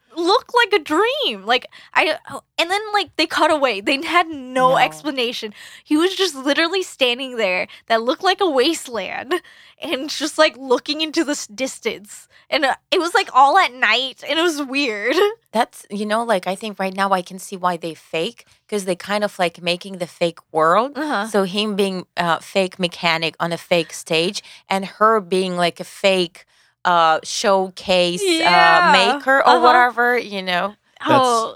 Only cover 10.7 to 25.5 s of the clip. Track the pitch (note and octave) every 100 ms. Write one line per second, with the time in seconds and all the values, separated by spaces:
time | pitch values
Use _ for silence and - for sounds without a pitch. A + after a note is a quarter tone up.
10.7 | B3 - D4+ D#4 D#4+ D4 D4 - G3+ C4
11.7 | - A3 - G#3 - - _ - C#4+ C4+
12.7 | - - F4+ E4+ G4+ - B3+ C#4 F#4 D4+
13.7 | B3+ G#3+ A#3 C4 - - D#4+ F4 D4 C4+
14.7 | C4+ C#4 G#3 A3+ D#4 G#4 A4+ _ A3 -
15.7 | - - G3+ G#3+ A3 A#3 F#3+ F3+ F#3+ A3
16.7 | G3 F#3+ F#3+ G3 F#3+ F3+ F#3+ - F#3 F3+
17.7 | F3 E3+ D3+ _ D#3+ G#3 - _ _ -
18.7 | G#3 F#3+ F3 - G#3 G#3 - E3+ E3+ F3
19.7 | F3 G3 F#3 E3+ - E3+ - _ D#3 D#3+
20.7 | G3 C4+ C#4 D4+ G#3 A3 G#3 F#3+ G#3 G#3+
21.7 | G3 G3 F#3 - - F3 D#3+ - G3 F#3
22.7 | - F3 - E3+ E3 D#3+ - E3+ E3 -
23.7 | F3 D#3 - - D#3+ F3 G#3 - - -
24.7 | G3 F#3+ - G#3+ A3 F3 F#3 F#3